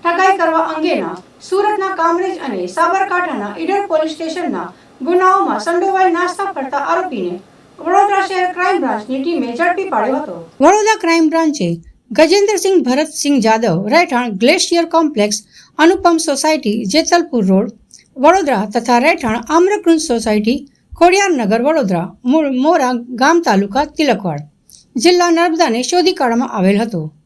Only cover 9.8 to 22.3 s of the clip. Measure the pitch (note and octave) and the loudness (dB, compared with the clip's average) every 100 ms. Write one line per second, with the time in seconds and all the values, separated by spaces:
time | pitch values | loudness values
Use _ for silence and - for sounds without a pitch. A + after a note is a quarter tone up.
9.8 | F#4+ A3 A3 C4 D4 F3 E3 _ C#4+ G#4 | -2 -2 -2 -4 -6 -12 -16 _ 4 4
10.8 | G#4+ G#4+ E4 E4 D#4+ E4 D#4+ D4 F3 E3+ | 2 0 0 2 2 2 0 -2 -4 -4
11.8 | - _ _ A#3 D#4 G4 G4+ G4+ F#4+ F#4+ | -10 _ _ 2 4 4 2 0 2 2
12.8 | A#3+ C4 D4+ - C#4+ C#4 A3 A3 A3+ E3+ | 2 0 -2 -4 0 2 2 2 2 0
13.8 | G#3 D4 E4+ B3 B3 F#3+ A#3 F4+ - E4+ | 2 2 2 0 -2 0 2 2 2 0
14.8 | E4 D#4+ D#4 D4+ G#3 G#3 - - - - | 2 0 0 0 -2 -2 -10 -20 -18 2
15.8 | D#4+ F#4+ F#4 E4 D#4+ C#4 D#4 D#4 A3 G#3 | 4 4 2 0 -2 -2 0 0 -2 -4
16.8 | G#3+ D4 D#4+ F4 E4+ B3 F#3+ F#3+ A#3+ - | 0 0 2 0 2 -2 2 2 0 -8
17.8 | _ - _ - C#4+ F#4 D4 A3+ G#3+ A3+ | _ -20 _ 2 4 4 2 -2 -2 -4
18.8 | A#3 A#3+ C#4+ F#4+ A#3 G#3+ A#3 D#4+ F4+ G#4 | 2 2 2 0 -2 -4 0 2 2 2
19.8 | F4+ E4 D#4 A#3 A3+ G#3+ G#3+ C#4+ - _ | 2 0 0 -2 0 0 0 -2 -6 _
20.8 | _ - E4+ F#4 G4+ D4 G#3 A3 B3+ D#4+ | _ 2 4 4 2 0 0 0 2 0
21.8 | G#3 F3+ F3+ - B3 | 0 -2 -4 -6 0